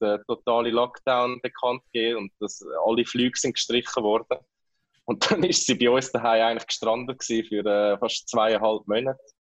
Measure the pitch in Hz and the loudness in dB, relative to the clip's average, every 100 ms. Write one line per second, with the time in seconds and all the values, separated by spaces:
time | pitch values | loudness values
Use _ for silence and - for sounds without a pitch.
0 | 107 104 - 113 - 117 117 117 123 - | -2 0 -4 -6 0 0 2 0 0 -2
1 | - 123 123 123 123 - 123 127 - 120 | 0 0 0 -4 -10 -4 -4 -4 -6 -2
2 | 113 117 98 - 104 - 87 73 98 117 | -2 -2 -6 -8 -10 -10 -10 -2 0 0
3 | 117 123 123 - 131 - - 120 - 127 | 0 0 -2 0 -4 -4 -2 -2 -2 -2
4 | 107 110 - - - _ _ _ _ _ | 0 0 -2 -6 -8 _ _ _ _ _
5 | - - - 175 180 - - 120 120 127 | -8 -4 0 2 2 0 0 2 4 4
6 | 131 120 117 113 113 113 - - 113 120 | 2 -2 2 4 4 0 -4 -4 -2 -2
7 | 127 127 - 113 110 104 104 101 104 101 | -4 -8 -2 -2 -2 -2 0 2 2 2
8 | 113 - - 117 110 104 110 110 101 110 | -2 -4 -2 2 2 4 2 0 0 -2
9 | 131 131 _ _ | -2 -6 _ _